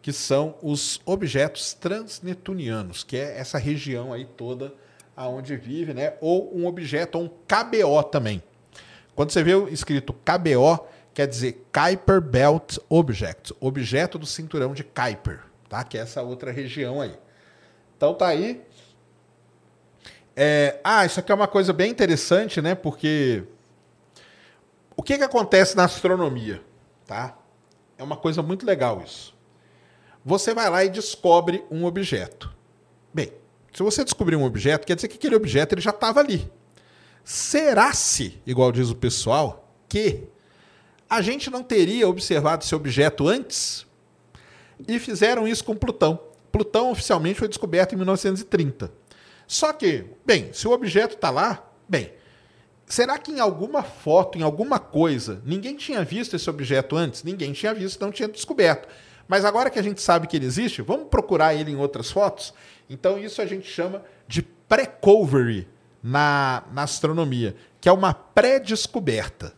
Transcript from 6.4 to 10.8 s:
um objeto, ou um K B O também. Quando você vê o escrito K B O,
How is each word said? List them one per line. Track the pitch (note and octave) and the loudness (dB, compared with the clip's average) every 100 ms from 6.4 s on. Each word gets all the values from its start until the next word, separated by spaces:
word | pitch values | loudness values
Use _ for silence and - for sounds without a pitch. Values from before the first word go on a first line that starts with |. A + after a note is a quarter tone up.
| - | 0
um | F3+ F3 | -4 -4
objeto, | F3 D3+ C#3+ C#3+ E3+ | -6 -4 -4 -2 -4
ou | |
um | E3+ - - | -8 -12 0
K | G3+ | 0
B | A#3 A3+ F3 | 2 2 4
O | D3 | 4
também. | - D3+ A2+ G2 - _ _ - - - _ - | 2 -2 -2 -6 -10 _ _ -20 -20 -20 _ -4
Quando | D3 | 0
você | F#3 | 2
vê | D#3+ F#3+ | 4 4
o | G3+ | 2
escrito | D#3 - C#3+ - | -6 -2 -4 -4
K | - - F3 | -6 0 0
B | E3 B2+ | 4 6
O, | C#3+ E3 | 6 4